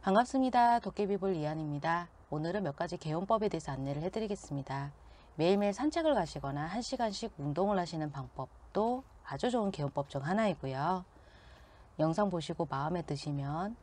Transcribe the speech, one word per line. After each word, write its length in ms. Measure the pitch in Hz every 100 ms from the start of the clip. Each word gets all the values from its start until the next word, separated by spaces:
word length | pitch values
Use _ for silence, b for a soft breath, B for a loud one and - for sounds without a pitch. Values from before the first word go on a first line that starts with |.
반갑습니다. 760 | - 196 247 269 262 240 240 233
도깨비볼 560 | 208 - 202 196 190 175
이한입니다. 720 | 151 156 156 143 151 170 175 - -
오늘은 360 | 151 160 190
몇 100 | 180
가지 220 | 139 170 175
개운법에 520 | 156 160 190 226 208
대해서 220 | 170 147
안내를 320 | 135 135 143
해드리겠습니다. 880 | 175 220 214 202 - 143 135 135 143 - B B B -
매일매일 360 | 165 196 202
산책을 420 | 202 294 339 320
가시거나 520 | 254 165 151 139 143 156
한 160 | 208
시간씩 520 | 220 262 226 202 226 -
운동을 400 | 143 147 202 196
하시는 320 | 170 165 151
방법도 920 | 143 127 - 131 - - - 220 254 - -
아주 240 | - 185 247
좋은 180 | 240 202
개운법 400 | 190 143 - 143
중 140 | 139
하나이고요. 800 | 139 196 220 156 - 131 151 185 180 B B B B B B B B -
영상 300 | 156 165 202
보시고 360 | 175 156 170 160
마음에 340 | 135 147 175
드시면 760 | 160 143 - 143 139 151 196 233